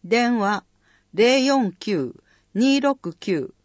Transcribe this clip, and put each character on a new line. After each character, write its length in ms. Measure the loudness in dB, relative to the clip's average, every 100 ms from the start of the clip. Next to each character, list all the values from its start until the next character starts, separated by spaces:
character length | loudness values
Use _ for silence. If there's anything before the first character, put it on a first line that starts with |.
電 340 | 0 0 2 0
話、 280 | -2 -4 _ _ _ _ _
零 320 | 0 2 4 2
四 260 | 0 0
九、 420 | -4 -6 -4 -4 -10 _ _ _
二 280 | 0 2 2
六 320 | 0 -2 -8
九 400 | -10 -4 -4 -4 -12